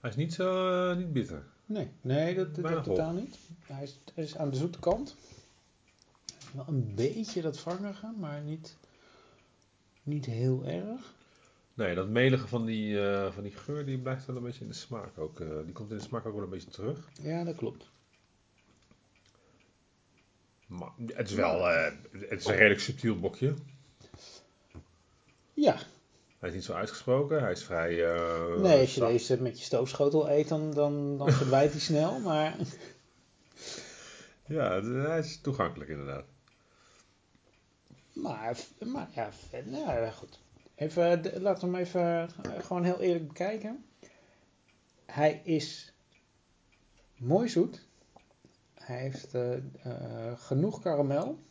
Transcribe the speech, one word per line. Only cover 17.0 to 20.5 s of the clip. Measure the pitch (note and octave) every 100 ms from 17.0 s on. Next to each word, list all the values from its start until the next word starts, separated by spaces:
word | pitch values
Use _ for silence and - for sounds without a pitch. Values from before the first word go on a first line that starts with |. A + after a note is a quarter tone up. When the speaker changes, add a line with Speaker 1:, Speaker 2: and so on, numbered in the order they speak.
| - -
Speaker 2:
Ja, | D3 E3
dat | E3+ D#3+
klopt. | - - - _ _ _ _ _ _ _ _ _ _ _ _ _ _ _ _ _ _ _ _ _ _ _ _ _ _